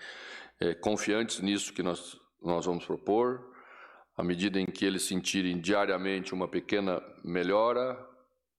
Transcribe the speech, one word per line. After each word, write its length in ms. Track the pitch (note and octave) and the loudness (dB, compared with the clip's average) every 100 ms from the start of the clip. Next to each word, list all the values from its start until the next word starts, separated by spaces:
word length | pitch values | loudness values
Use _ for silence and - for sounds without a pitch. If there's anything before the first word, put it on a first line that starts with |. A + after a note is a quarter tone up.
| - - - - - - | -16 -14 -14 -16 -16 0
é, 120 | F2 | 0
confiantes 680 | E2 G#2+ G#2 - G#2+ A#2 - | 2 0 0 2 2 0 0
nisso 320 | F#2+ G2+ - | 2 2 0
que 100 | - | -2
nós, 340 | F2+ E2+ - - _ _ | -2 -2 -6 -18 _ _
nós 240 | E2+ E2+ E2+ | -2 0 0
vamos 200 | F2 - | -2 -2
propor. 600 | D#2+ - G#2+ B2 B2+ - - - - - - _ - | -4 2 2 2 0 -10 -20 -20 -20 -20 -20 _ -4
À 80 | |
medida 360 | F2 F2 G2+ F#2+ | -2 2 2 2
em 60 | F2+ | 0
que 200 | F2 G2 | 0 0
eles 180 | F#2+ | 0
sentirem 560 | - F#2 F2 G2 F2+ F2 | 0 -2 0 0 0 0
diariamente 760 | E2+ G2+ G2 F#2 F#2+ F#2+ F2 | 2 2 2 0 0 -2 -2
uma 140 | F#2 F2 | -4 -2
pequena 540 | F2+ - G#2 F#2+ F2+ - - | -4 0 0 2 0 -4 -12
melhora, 760 | - F2 F2+ G#2 A2+ A#2+ B2+ B2+ - - _ _ _ | -4 0 4 4 4 2 -2 -6 -14 -20 _ _ _